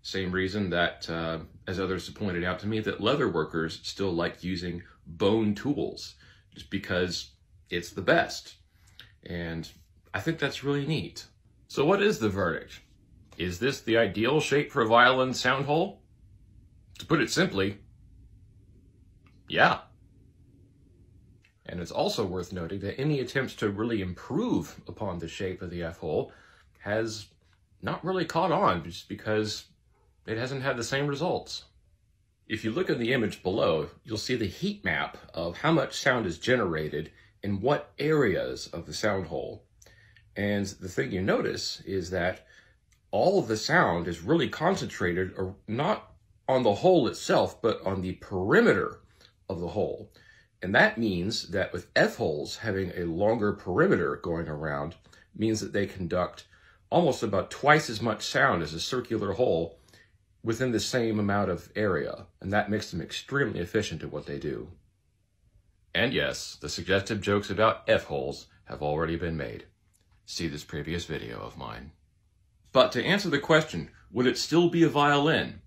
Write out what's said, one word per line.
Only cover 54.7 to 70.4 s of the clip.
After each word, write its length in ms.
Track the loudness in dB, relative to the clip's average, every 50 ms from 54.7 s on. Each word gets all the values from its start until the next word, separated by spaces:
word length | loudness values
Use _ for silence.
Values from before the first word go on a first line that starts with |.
| -4 -4 -6 -8 -10 -14 _ -20 -20 -20 _ _ _
means 260 | -2 0 0 0 0
that 120 | -4 -4 -2
they 120 | -2 -2
conduct 600 | -2 -4 -6 -4 -2 0 0 -2 -2 -4 -14 -20 _ -20 _ _ -20 -20 _ _ _
almost 340 | 2 4 4 4 2 0 -2
about 280 | 0 0 0 -2 -2
twice 380 | -8 0 4 6 6 6 4 0
as 120 | -6 -2
much 240 | -2 -2 -2 -2 -4
sound 380 | -2 0 4 4 4 4 2 -2
as 100 | -4 -6
a 60 | -8
circular 540 | -6 -4 -4 -4 -4 -2 -4 -4 -2 -2 0
hole 460 | 2 2 2 4 2 0 -2 -6 -16 _ _ -20 -20 -20 _ _ _ _ _ _ _ -4
within 280 | -4 -2 0 0 0
the 80 | 0 0
same 400 | -2 0 0 0 0 2 2 2
amount 300 | 2 2 2 2 2 0
of 180 | -2 -4 -6 -10 -4
area. 500 | -2 0 0 0 0 -2 -4 -6 -10 -12 -20 _ _
And 120 | -6 0 0
that 160 | 0 0 0
makes 220 | -2 -4 -4 -4
them 100 | -8 -8
extremely 580 | -8 -6 -8 -10 -8 -4 -2 0 0 0 -2 -4
efficient 440 | -6 -2 0 -2 -2 0 -6 -8 -10
at 80 | -8
what 140 | -10 -10 -8
they 140 | -8 -10 -6
do. 300 | -6 -6 -6 -6 -10 -12 -16 -20 _ _ _ _ _ _ _ _ _ _ _ _ _ _ _ -20 _ _ _ _ _ _ _
And 200 | 0 2 2 2
yes, 440 | 2 0 0 -2 -6 -8 -12 -12 -10
the 100 | -8 -8
suggestive 520 | -6 -6 0 2 2 2 2 0 -4 -2
jokes 280 | 2 2 2 2 2 0
about 340 | 0 4 4 4 4 2 2 2
F 180 | 2 2 2
holes 420 | -2 -4 -4 -4 -4 -6 -8 -12 _ _ _ _
have 160 | -14 -10 -4
already 340 | -2 0 0 0 0 0 -2
been 220 | -2 -4 -4 -4 -4
made. 280 | -6 -8 -8 -12 -16 -18 _ _ _ _ _ _ _ _ _ _ _
See 220 | -12 -8 -6